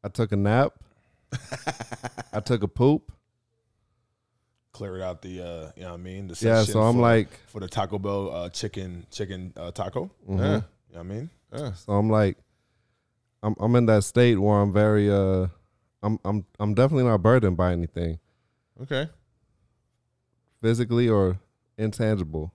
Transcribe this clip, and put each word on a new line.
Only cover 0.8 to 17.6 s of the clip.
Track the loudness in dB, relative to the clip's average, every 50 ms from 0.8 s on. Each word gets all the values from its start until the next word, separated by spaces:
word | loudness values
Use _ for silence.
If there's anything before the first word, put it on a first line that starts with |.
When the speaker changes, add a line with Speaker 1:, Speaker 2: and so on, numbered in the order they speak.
| -20 _ _ _ _ _ _ _ _ _ -12
Speaker 2:
<laughs> | -12 -10 -10 -12 -8 -8 -10 -8 -8 -12 -14 -14 -12 -12 -14 -12 -12 -16 _ -8
Speaker 1:
I | -8
took | -2 -2 -2 0 -2
a | -4
poop. | _ 2 2 2 2 2 _ -10 -20 _ _ _ _ _ _ _ _ _ _ _ _ _ _ _ _ _ _ _ _ _ _ _ _ _ _ _ _ _ _ _ _
Speaker 3:
Cleared | -12 -12 -10 -8 -8 -8
out | -8 -8 -10 -12
the, | -14 -12 -12 -10
uh, | -10 -12 -12 -14 -16 -16
you | -16 -16
know | -14
what | -14
I | -14 -14
mean? | -14 -12 -12 -12 -12
The | -10 -2
Speaker 1:
Yeah, | 2 4 4 4
Speaker 3:
section | 4 2 2
Speaker 1:
so | 2 4
I'm | 4 4
Speaker 3:
for, | 4
Speaker 1:
like | 4 4 4 4 2 -2 -8 -20 _ _
Speaker 3:
for | -16 -14
the | -14 -10
Taco | -6 -6 -6 -4 -6 -6
Bell, | -4 -4 -4 -4 -4 -6
uh, | -6 -8 -10 -10
chicken, | -10 -8 -10 -8 -8 -10 -12 -12 -12 -14 -18 _
chicken, | -10 -10 -10 -8 -8 -12 -12 -14 -14
uh, | -12 -14 -12 -10
taco. | -8 -10 -8 -8 -8 -10 -10 _ _ _ -6
Speaker 1:
Mm-hmm. | -2 0
Speaker 2:
Yeah. | 0
Speaker 3:
You | 0 0
know | 0 -2 -8 _ _ _ _
what | -18 -16
I | -14
mean? | -12 -10 -10 -12 -12 _ _ _ _ -12
Speaker 2:
Yeah. | -10 -8 -8 -10
Speaker 1:
So | -12 -8 -2 0
I'm | 0 2 2
like, | 4 4 2 2 0 _ _ _ _ _ _ _ _ _ _ _ _ _ _ _ _ _ _ _ _ _ -6
I'm, | -6 -4 -2
I'm | 0 2 4
in | 4 6
that | 6 4 4 4
state | 2 2 4 4 6 4
where | 4 4 4 4 4
I'm | 4 4 4
very, | 4 4 4 4 4 4 4
uh, | 4 4 4 2 2 2 0 -2 -4 _ _ _ _ _ _ _ _ _ -4
I'm, | -4 -4 -2 _
I'm, | -4 -4 -4 -4 _ _ _
I'm | -2 -2 2
definitely | 2 2 2 2 2 2
not | 2 2 4 4
burdened | 4 4 6 4 2 2
by | 2